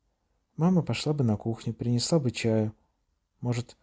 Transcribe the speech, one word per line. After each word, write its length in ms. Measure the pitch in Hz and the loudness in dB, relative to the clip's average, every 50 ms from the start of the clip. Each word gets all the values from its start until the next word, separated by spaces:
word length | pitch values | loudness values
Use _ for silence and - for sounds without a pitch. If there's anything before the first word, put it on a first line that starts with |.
| _ _ _ _ _ _ _ _ _ _ _ | _ _ _ _ _ _ _ _ _ _ _
Мама 260 | - 156 180 185 175 | 0 2 2 4 2
пошла 320 | - - 120 - - 151 151 | 2 0 -4 -4 -2 -2 0
бы 100 | 143 131 | 2 2
на 140 | 113 107 | 2 2
кухню, 360 | 104 - 117 113 - - 120 110 | 0 -2 -4 -6 -4 -6 -8 -8
принесла 460 | - 117 120 120 120 - - 175 165 | -4 -2 0 0 0 2 2 2 2
бы 120 | 135 120 | 2 0
чаю. 420 | 113 - - 117 110 110 107 107 107 _ _ _ _ _ _ _ _ _ _ _ _ _ | -2 0 0 2 2 2 0 0 -4 _ _ _ _ _ _ _ _ _ _ _ _ _
Может, 360 | - 123 117 120 113 - - _ | -4 -4 -4 -4 -6 -8 -16 _